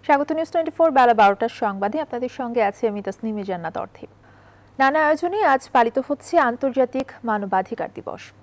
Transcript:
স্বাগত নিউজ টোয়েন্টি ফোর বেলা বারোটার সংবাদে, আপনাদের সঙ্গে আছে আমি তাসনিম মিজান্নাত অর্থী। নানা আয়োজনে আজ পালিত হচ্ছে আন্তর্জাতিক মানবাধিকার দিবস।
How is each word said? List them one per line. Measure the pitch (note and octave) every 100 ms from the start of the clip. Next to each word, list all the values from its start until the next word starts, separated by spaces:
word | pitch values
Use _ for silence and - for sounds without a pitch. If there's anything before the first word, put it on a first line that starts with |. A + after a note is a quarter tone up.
| -
স্বাগত | C#4+ C#4+
নিউজ | D#4+ D#4+
টোয়েন্টি | E4+ D#4+
ফোর | - E4
বেলা | C4 B3
বারোটার | A3 G3+ G3 A3+
সংবাদে, | - A3 G3 G3 C#4+
আপনাদের | D4+ A#3+ B3
সঙ্গে | - B3 A#3+
আছে | G3+ G3+ A3+
আমি | G#3
তাসনিম | G3+ F#3+ A3 G#3+
মিজান্নাত | G3 F3+ E3 -
অর্থী। | - - - _ _ - _ _ _ -
নানা | C4+ D4+ D4+
আয়োজনে | D#4 F4 G4+
আজ | F#4 C4+ -
পালিত | C4 A#3 C4+ B3+
হচ্ছে | C#4+ - F4
আন্তর্জাতিক | C4 B3 C4+ B3+ B3 C4 B3+ -
মানবাধিকার | A#3 G#3+ G3+ F#3+ F#3+ A#3 - -
দিবস। | - - - _